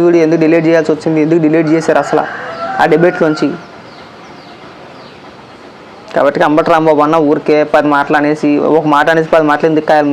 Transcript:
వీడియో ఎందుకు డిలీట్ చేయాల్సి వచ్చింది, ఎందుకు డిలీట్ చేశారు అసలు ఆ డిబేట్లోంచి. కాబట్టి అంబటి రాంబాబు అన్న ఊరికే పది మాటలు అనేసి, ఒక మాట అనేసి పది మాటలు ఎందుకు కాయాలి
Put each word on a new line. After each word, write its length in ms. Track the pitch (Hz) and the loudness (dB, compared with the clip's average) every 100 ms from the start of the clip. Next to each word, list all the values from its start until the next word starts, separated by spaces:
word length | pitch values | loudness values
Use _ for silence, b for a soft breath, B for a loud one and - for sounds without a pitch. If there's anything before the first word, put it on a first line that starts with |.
| 170 | 2
వీడియో 160 | 170 156 | 2 2
ఎందుకు 160 | 165 | 2
డిలీట్ 220 | 156 165 160 | 2 2 2
చేయాల్సి 220 | 165 156 | 0 0
వచ్చింది, 260 | 151 165 156 151 | -2 -2 -2 0
ఎందుకు 160 | 170 151 | 0 2
డిలీట్ 240 | 156 156 160 | 0 0 0
చేశారు 240 | 160 143 143 | 0 -2 0
అసలు 180 | 151 - - - - - - | -2 -4 -8 -12 -10 -8 -2
ఆ 40 | 156 | 0
డిబేట్లోంచి. 540 | 160 175 170 160 156 143 - - - - - - - - - - - - - - - - - - - - - - - - - - - | 2 2 0 -2 -2 -4 -6 -14 -20 -20 -20 -20 -20 -20 -20 -20 -20 -20 -20 -20 -20 -20 -20 -20 -20 -20 -20 -20 -20 -20 -20 -8 -2
కాబట్టి 280 | 139 147 160 | 0 0 0
అంబటి 220 | 156 165 | 0 2
రాంబాబు 280 | 165 160 147 156 | 2 2 0 0
అన్న 120 | 165 147 | 0 0
ఊరికే 280 | 151 143 151 151 | -2 0 0 2
పది 140 | 156 147 143 | 0 0 0
మాటలు 220 | 143 151 | 0 0
అనేసి, 300 | 147 151 147 143 143 156 | 0 -2 -2 0 0 0
ఒక 60 | 156 143 | 2 0
మాట 120 | 156 | 2
అనేసి 160 | 160 160 165 | 0 2 2
పది 100 | 151 | 2
మాటలు 160 | 151 160 | 0 0
ఎందుకు 160 | 156 156 | 0 0
కాయాలి 180 | 151 147 | 0 2